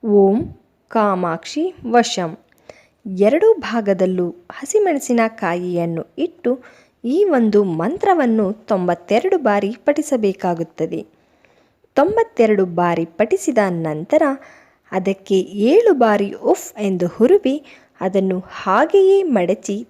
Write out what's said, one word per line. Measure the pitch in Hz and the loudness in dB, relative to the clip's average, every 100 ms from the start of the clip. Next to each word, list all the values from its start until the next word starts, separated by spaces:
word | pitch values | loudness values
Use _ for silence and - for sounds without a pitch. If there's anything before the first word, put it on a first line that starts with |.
ಓಂ | 233 202 196 214 339 - _ _ _ | 2 4 4 2 -4 -12 _ _ _
ಕಾಮಾಕ್ಷಿ | 226 208 190 175 165 - 294 359 359 240 | -2 0 0 -2 -6 -8 -6 -6 -6 0
ವಶಂ. | 233 226 - 170 165 _ _ _ - _ _ 220 | 0 2 -2 -6 -8 _ _ _ -20 _ _ -12
ಎರಡು | 185 202 294 427 | 0 2 4 4
ಭಾಗದಲ್ಲೂ | 415 - 233 202 185 190 185 175 - _ | 2 0 -4 -2 0 0 0 -4 -6 _
ಹಸಿಮೆಣಸಿನಕಾಯಿಯನ್ನು | - 269 427 392 285 269 240 220 226 185 175 180 175 170 165 - - | -14 -4 0 0 -2 -2 0 0 -2 -4 -4 -4 -2 -2 -4 -8 -6
ಇಟ್ಟು | 339 - - 247 - - _ _ | -8 -4 -6 -6 -8 -20 _ _
ಈ | 233 302 | -4 0
ಒಂದು | 403 277 226 208 | 2 2 2 2
ಮಂತ್ರವನ್ನು | 196 160 175 359 403 359 254 220 196 | 0 -2 -4 -2 0 2 2 0 0
ತೊಂಬತ್ತೆರಡು | 214 - 202 175 175 - 214 370 381 | -4 -4 -2 0 -4 0 0 2 0
ಬಾರಿ | 254 202 202 233 | 2 0 -2 -4
ಪಠಿಸಬೇಕಾಗುತ್ತದೆ. | - 294 294 254 208 185 185 170 165 - 170 165 - _ _ _ _ _ _ _ _ | -2 -2 -2 -2 -2 -2 -4 -4 -6 -6 -6 -6 -12 _ _ _ _ _ _ _ _
ತೊಂಬತ್ತೆರಡು | - 311 440 453 - 226 208 190 | 0 2 2 -2 2 2 2 0
ಬಾರಿ | 170 175 165 | 0 0 0
ಪಠಿಸಿದ | 165 - 214 381 - 247 202 | -4 -2 -2 0 0 0 0
ನಂತರ | 170 160 151 156 302 302 269 - - _ _ _ | -2 -4 -6 0 0 2 -2 -12 -20 _ _ _
ಅದಕ್ಕೆ | 190 185 196 - 190 | -6 -4 -6 -2 -2
ಏಳು | - 202 214 359 466 | -2 -2 2 4 4
ಬಾರಿ | 294 233 202 202 | 2 2 2 -2
ಉಫ್ | - 240 359 - - | -4 -2 -2 -4 -6
ಎಂದು | 208 185 175 | -4 -2 -4
ಹುರುಬಿ, | - 233 392 262 285 - - _ _ | 0 4 4 2 -4 -8 -20 _ _
ಅದನ್ನು | 190 196 190 185 185 | -2 -2 -2 -4 -8
ಹಾಗೆಯೇ | - - 196 320 392 381 392 | -10 -2 0 2 4 4 4
ಮಡಚಿ | 370 226 175 208 - 202 240 | 2 0 0 -2 -4 -8 -10